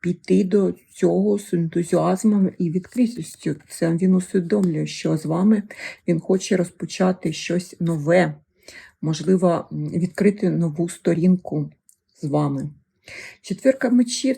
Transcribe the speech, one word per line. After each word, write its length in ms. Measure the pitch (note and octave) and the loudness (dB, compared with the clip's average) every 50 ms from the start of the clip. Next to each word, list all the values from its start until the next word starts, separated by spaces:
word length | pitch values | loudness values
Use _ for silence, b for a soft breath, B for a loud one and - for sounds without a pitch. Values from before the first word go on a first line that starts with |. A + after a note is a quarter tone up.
піти 440 | - F3 F3 - _ - F#3 F#3+ G#3 | -2 -4 -6 -6 _ 0 2 2 2
до 300 | F#3 F#3 G#3 G3 F3+ F3 - _ _ _ | 2 2 2 2 2 -2 -4 _ _ _
цього 440 | - - F3 E3+ F3+ G3 G#3+ G3+ G3+ | 0 0 2 2 2 2 2 0 -2
з 160 | G3+ - - | -2 -2 -2
ентузіазмом 960 | F3 E3+ E3 - E3+ F3 - - E3+ D#3 F3 F#3 F#3+ - A3 G#3 G3+ F#3+ F#3 - _ | -2 -2 0 -2 -4 -2 0 0 0 2 2 0 2 2 2 4 4 2 0 0 _
і 120 | F#3 E3+ | -4 -2
відкритістю. 840 | D#3 F#3 F3+ - - A#3+ B3+ A3+ A#3+ - E3 - - - - D#3+ D3 - _ _ | -2 -4 -6 -6 -2 0 0 0 0 -6 -12 -12 -14 -8 -6 -6 -6 -6 _ _
Це 280 | - - - E3 E3+ | -8 -4 -2 0 0
він 180 | E3+ F#3 F#3 F#3 | 2 2 4 2
усвідомлює, 720 | F#3 F3+ - - G3 F3 E3+ G#3+ G#3 F#3+ F3+ D#3+ D3+ D3+ | 2 0 0 -2 -2 0 2 0 2 2 0 0 -2 -4
що 300 | D3+ - - - D#3+ D#3+ | -6 -8 -6 -2 -2 -2
з 100 | D3+ - | -2 -2
вами 360 | D3+ D#3+ E3+ F#3+ G#3 A3 G#3 G#3 B B B B B B B B - | -2 -2 2 4 4 4 2 2 B B B B B B B B -2
він 120 | F3 E3 | -2 -2
хоче 360 | - - F#3+ F#3+ - - G3+ | 0 0 0 0 0 0 0
розпочати 760 | F#3 F3 - - _ - E3 - - F#3 F#3 F3+ - - D#3+ D#3 | 0 0 -2 -4 _ -12 -12 -4 0 0 0 0 0 -4 -6 -4
щось 440 | - - - E3+ F3+ F3+ - - _ | -4 -6 -2 -2 -4 -4 -6 -8 _
нове, 540 | F3 E3+ E3+ D#3 C#3+ D#3 E3+ F3+ F3+ D#3 D3+ - _ _ B B B B B B B B B B - | -2 -2 -2 -2 0 2 4 4 2 2 -2 -10 _ _ B B B B B B B B B B -4
можливо, 680 | D#3 D#3+ D3 - D#3+ F#3 F#3 F3 F3+ E3+ - - - D#3 | -4 -4 -2 0 2 2 4 4 2 2 0 -4 -8 -8
м, 160 | D3+ D3+ D3+ | -8 -8 -4
відкрити 600 | - E3+ E3 F3+ - - G#3 G#3 G3+ G#3 - F3+ | -4 -4 -4 -4 -2 2 2 2 2 2 -2 0
нову 380 | D#3+ D#3 E3+ E3 D3+ D#3 E3+ E3+ | 0 0 0 -2 -2 -2 -4 -4
сторінку 840 | - - _ - E3+ E3 D#3+ F#3 F#3 F3+ - - - D3+ D3 D3 _ _ _ _ _ _ _ _ _ _ - | -4 -4 _ -2 0 2 4 4 4 2 0 -6 -6 -6 -6 -6 _ _ _ _ _ _ _ _ _ _ -8
з 20 | |
вами. 460 | D3+ C#3 D3 D3+ C#3+ C#3 C3+ C#3+ D3 - _ _ _ _ _ B B B B B B B B B | -4 -2 0 0 0 -2 -4 -6 -8 -12 _ _ _ _ _ B B B B B B B B B
Четвірка 480 | - F#3+ - - C4 C4 - - B3 | -10 -10 0 2 2 2 2 0 2
мечів — 460 | A#3+ A#3+ B3 A#3+ - - - C4 C4 | 4 4 2 2 -2 -2 -2 -2 -2